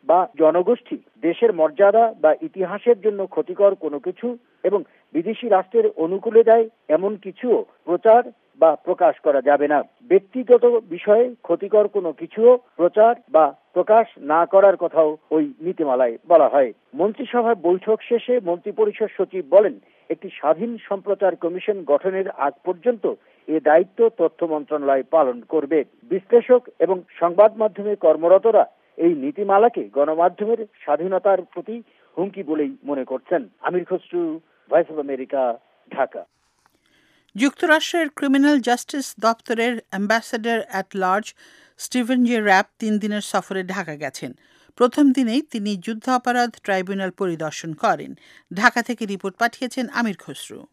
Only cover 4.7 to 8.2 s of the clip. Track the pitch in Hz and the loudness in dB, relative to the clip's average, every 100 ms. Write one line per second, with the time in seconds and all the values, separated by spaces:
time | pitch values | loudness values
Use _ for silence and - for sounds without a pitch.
4.7 | 202 151 _ _ 311 170 220 240 190 190 | -2 -6 _ _ -6 -4 -6 0 0 2
5.7 | 233 214 180 165 190 208 220 226 226 226 | 0 0 -2 -4 -4 2 4 6 4 2
6.7 | _ _ 156 196 208 190 - 247 165 101 | _ _ -2 0 -6 -12 -8 -2 -2 -2
7.7 | _ - 175 226 226 | _ -6 0 4 4